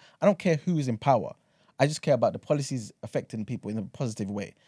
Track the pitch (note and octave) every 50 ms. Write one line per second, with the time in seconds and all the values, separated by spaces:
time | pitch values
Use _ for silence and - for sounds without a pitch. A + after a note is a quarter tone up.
0 | - - _ - - G3+ G3 - - F#3+ D#3+ C#3+ - F3+ F3 D#3 C#3 C3 A#2 G#2+
1 | - C#3+ C3 A2 F2 - - _ _ _ _ _ _ _ _ - C3+ D3 D3+ -
2 | - D#3 C#3 A#2+ A#2+ G#2+ - G#2+ - - D3+ C#3+ C#3 - C#3 B2 G#2+ - - -
3 | - A2+ - C3+ - - - A2 G#2 - B2 G#2 - G2 G#2+ A2 F#2+ - - -
4 | C3+ A#2 G#2+ - G#2 F#2+ G2+ G2+ G2 - - _ _